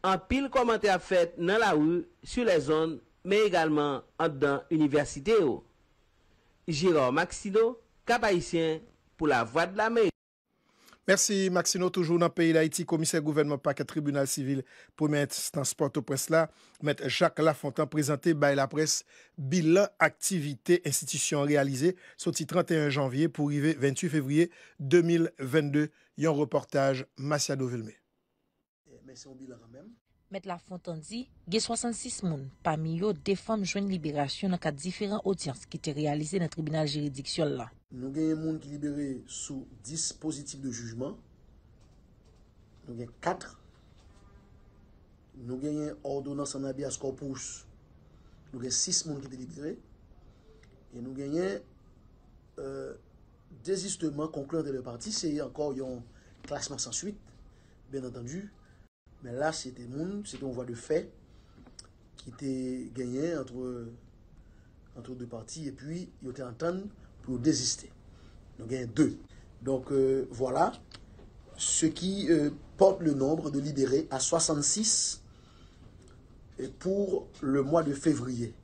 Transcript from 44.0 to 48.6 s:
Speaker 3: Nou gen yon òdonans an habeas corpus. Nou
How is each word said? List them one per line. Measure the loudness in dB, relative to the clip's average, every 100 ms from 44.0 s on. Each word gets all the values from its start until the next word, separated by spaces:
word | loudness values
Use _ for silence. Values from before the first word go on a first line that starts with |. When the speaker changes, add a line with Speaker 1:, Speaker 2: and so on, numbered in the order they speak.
| -20 -20 -20 -20 -20 -20 -20 -20 -20 -20 -20 -20 _ -16 -10
Speaker 3:
Nou | -6
gen | -4 -4
yon | -6 -8 -6
òdonans | -6 -6 -6 -6 -6
an | -6
habeas | -6 -8 -6
corpus. | -8 -8 -8 -8 -10 -14 -18 -20 -20 -20 -20 -20 -20 -20 -18
Nou | -12